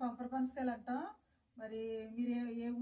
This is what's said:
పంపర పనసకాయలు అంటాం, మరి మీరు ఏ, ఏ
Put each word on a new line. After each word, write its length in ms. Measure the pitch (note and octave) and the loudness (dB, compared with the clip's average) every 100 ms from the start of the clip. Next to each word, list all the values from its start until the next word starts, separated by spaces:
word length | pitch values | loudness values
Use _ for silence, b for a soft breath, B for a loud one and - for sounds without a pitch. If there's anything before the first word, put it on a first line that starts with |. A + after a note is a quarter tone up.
పంపర 240 | B3 A#3 B3 | -2 -2 0
పనసకాయలు 380 | C4 B3+ - B3+ A3+ | 2 2 2 0 0
అంటాం, 240 | G#3 B3+ F#4 - b b _ - | 0 -2 -2 -8 b b _ -10
మరి 180 | A3 A3 A3+ A3+ A3 A3+ | -6 -4 -2 -2 -4 0
మీరు 140 | B3 A#3+ | 2 2
ఏ, 20 | A#3+ A#3 A#3 | 2 0 0
ఏ 20 | A#3+ | 2